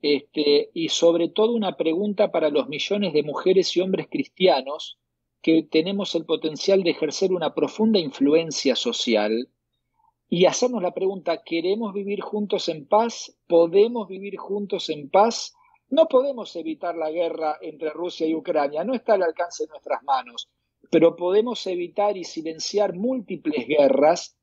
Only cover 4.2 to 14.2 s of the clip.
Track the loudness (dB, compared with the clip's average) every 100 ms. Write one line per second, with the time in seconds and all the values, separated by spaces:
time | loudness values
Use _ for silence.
4.2 | -8 _ 4 4 0 -10 -12 -18 _ _
5.2 | _ _ 2 2 2 0 0 -4 -4 -4
6.2 | -2 -4 -4 -4 2 2 2 -2 -4 -2
7.2 | -2 0 -2 -2 -4 0 2 2 0 0
8.2 | 4 4 2 -2 0 0 -2 -4 0 2
9.2 | 2 -2 -4 _ _ _ _ _ _ _
10.2 | _ 4 4 4 -2 0 -4 -2 -4 -4
11.2 | -4 -6 -4 -2 -2 -2 -4 -6 -6 -6
12.2 | -6 -6 -2 -4 -4 -8 0 2 2 -4
13.2 | -16 _ _ 4 6 4 4 0 -8 -10